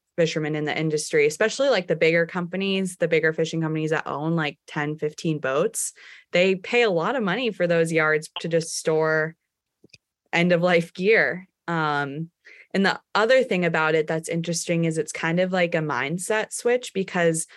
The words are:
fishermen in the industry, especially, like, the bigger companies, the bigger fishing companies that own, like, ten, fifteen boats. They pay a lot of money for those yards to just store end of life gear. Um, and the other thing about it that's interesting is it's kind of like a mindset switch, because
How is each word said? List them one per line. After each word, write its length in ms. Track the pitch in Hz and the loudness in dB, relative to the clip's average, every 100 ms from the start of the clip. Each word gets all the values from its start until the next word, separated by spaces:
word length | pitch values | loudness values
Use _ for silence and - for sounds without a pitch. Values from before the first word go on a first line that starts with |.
| _ - | _ -2
fishermen 380 | 165 165 151 | 0 0 -2
in 100 | 151 151 | -2 -2
the 120 | - | -2
industry, 480 | 156 151 - 156 147 | -2 -2 0 2 4
especially, 420 | - 220 - 277 | 2 0 2 2
like, 180 | 214 185 | 2 0
the 80 | 160 | 2
bigger 300 | 160 170 170 | 2 2 0
companies, 680 | 180 175 185 196 190 190 - | -2 -6 -4 -2 -2 -4 -2
the 100 | 165 | 0
bigger 240 | 160 160 | 2 2
fishing 300 | 160 160 165 | 0 -2 -2
companies 280 | 160 156 156 | -2 -2 -2
that 160 | 156 - | -2 -4
own, 300 | 139 156 165 | -4 -2 -2
like, 220 | 147 151 - | -2 -6 -10
ten, 260 | 156 147 151 | -6 -4 -4
fifteen 420 | 151 - 170 147 | -6 -4 -4 -4
boats. 560 | 131 139 220 - - - - - _ | -2 0 -2 -4 -8 -10 -20 -20 _
They 220 | 175 190 | 2 2
pay 280 | 185 - 240 | 0 0 2
a 80 | 226 | 2
lot 260 | 165 180 269 | 2 0 -2
of 60 | |
money 260 | 196 208 240 | -2 -2 -2
for 160 | 185 175 | -2 0
those 240 | 170 165 | 2 2
yards 400 | 160 156 156 160 - | 2 2 0 -2 -10
to 60 | 170 | -2
just 280 | 165 160 - | -2 -2 -4
store 580 | 165 156 156 156 160 165 _ _ _ _ _ - _ _ _ | 0 2 2 2 -2 -6 _ _ _ _ _ -20 _ _ _
end 200 | 170 175 | 0 2
of 100 | 170 | 4
life 300 | 180 170 170 | 4 2 0
gear. 560 | - 190 214 139 180 185 _ - | -2 2 2 2 -2 -12 _ -6
Um, 640 | 165 151 143 139 143 165 _ - - - | -2 0 -2 -4 -6 -10 _ -20 -20 -6
and 100 | 190 196 | 0 0
the 140 | - - | 0 -2
other 280 | 196 220 262 | 0 4 4
thing 220 | 247 185 | 2 0
about 300 | 170 165 156 | 0 2 2
it 120 | 160 160 | 2 0
that's 220 | 160 160 | -4 -4
interesting 560 | 170 165 170 - 170 165 | -4 -4 -4 -2 0 0
is 100 | 160 | -2
it's 140 | 151 | -4
kind 280 | - 165 175 | -4 -2 0
of 120 | 185 | 0
like 220 | 180 175 | 0 0
a 40 | 170 | 0
mindset 720 | 156 123 139 180 180 214 214 | -2 -2 -2 -4 -2 -2 -2
switch, 400 | - 240 247 247 | -4 0 0 -2
because 520 | 190 190 175 170 160 - | -6 -4 2 2 2 -4